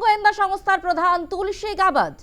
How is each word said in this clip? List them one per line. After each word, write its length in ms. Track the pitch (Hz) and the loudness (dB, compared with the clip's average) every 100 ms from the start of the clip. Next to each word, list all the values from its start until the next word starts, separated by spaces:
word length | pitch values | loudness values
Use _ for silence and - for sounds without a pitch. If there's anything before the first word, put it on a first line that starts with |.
গোয়েন্দা 300 | 453 427 415 415 | 2 4 2 2
সংস্থার 400 | 392 403 403 381 359 | 0 -2 0 0 0
প্রধান 320 | 320 349 349 320 | 0 0 0 -2
তুলসী 400 | 381 403 381 427 381 | -6 -6 -6 -6 0
গাবার্ড 360 | 381 269 165 - | 2 2 0 -4